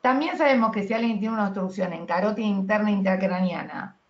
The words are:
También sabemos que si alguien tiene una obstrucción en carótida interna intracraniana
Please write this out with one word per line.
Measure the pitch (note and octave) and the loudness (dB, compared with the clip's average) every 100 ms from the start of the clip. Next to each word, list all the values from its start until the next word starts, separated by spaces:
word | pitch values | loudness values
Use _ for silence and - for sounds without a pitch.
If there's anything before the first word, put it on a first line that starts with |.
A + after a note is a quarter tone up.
También | B3+ C4 D#4+ F4 | 2 2 0 2
sabemos | D4 C4 A3 | 4 4 4
que | G#3+ | 0
si | F#3+ | -2
alguien | A3+ A#3 G#3+ | 0 0 0
tiene | A3 | -2
una | A3 G3+ | 0 -2
obstrucción | G3 F#3 G3+ F#3 | -2 -6 -4 -4
en | E3 E3+ | -4 -4
carótida | F3 G3+ G#3+ G#3+ | 0 0 0 0
interna | G3 F#3+ G#3+ G#3+ | 0 2 2 2
intracraniana | G3+ F#3+ F#3 F#3+ F3+ F#3 E3 - D3+ G3 - _ | 2 2 2 0 0 0 -2 -8 -10 -12 -14 _